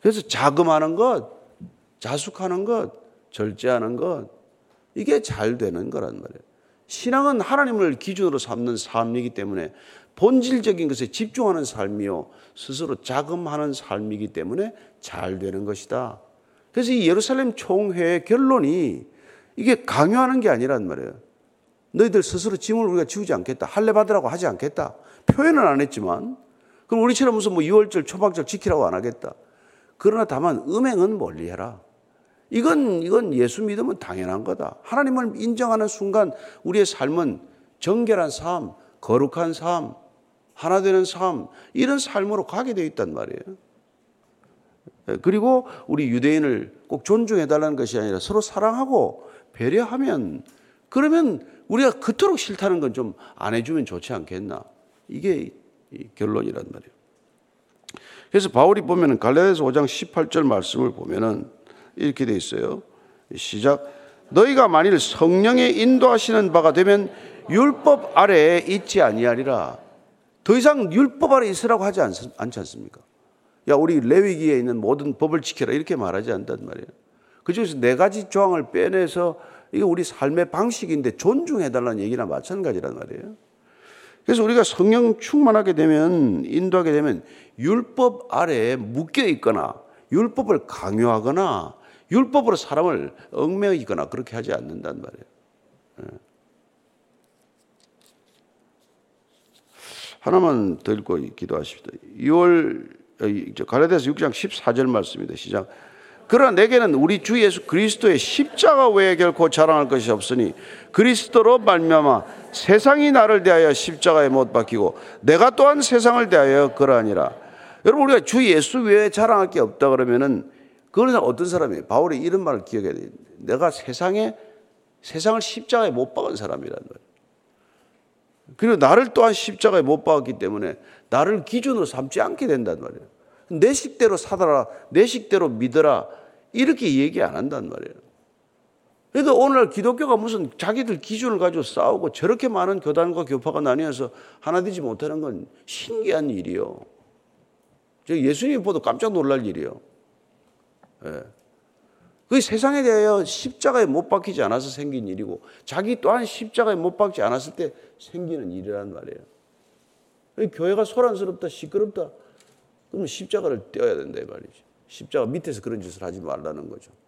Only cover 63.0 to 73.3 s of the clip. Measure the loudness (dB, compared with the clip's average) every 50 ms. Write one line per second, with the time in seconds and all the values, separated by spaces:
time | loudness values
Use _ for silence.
63 | _ _ _ _ _ _ -16 -14 -12 -10 -10 -2 0 0 0 0 -2 -14 -18 -20
64 | -20 -20 -20 _ _ _ 4 4 6 6 6 4 4 6 6 4 4 6 4 4
65 | 2 -2 0 2 2 4 4 4 4 4 4 4 4 2 2 2 4 4 4 6
66 | 6 6 4 4 0 2 2 2 2 4 4 4 4 6 4 4 4 4 4 2
67 | 2 -4 -10 -14 -20 -20 -20 -20 -10 -2 2 4 4 4 2 2 4 4 4 4
68 | 2 0 2 4 4 6 6 6 6 6 4 2 0 0 -4 -4 -4 -2 2 4
69 | 4 4 4 2 0 0 0 0 -2 -2 -2 -2 -4 -6 -8 -14 -20 -20 _ _
70 | _ _ _ _ _ _ _ _ _ 4 4 6 6 4 4 4 0 0 2 2
71 | 2 2 2 -2 2 4 4 4 4 0 -4 -4 0 0 0 0 0 -2 0 0
72 | -2 -2 -2 -8 -12 -18 -12 -10 -10 -10 -8 -10 -12 -12 -14 -18 -20 -20 _ -20
73 | _ _ _ _ _ _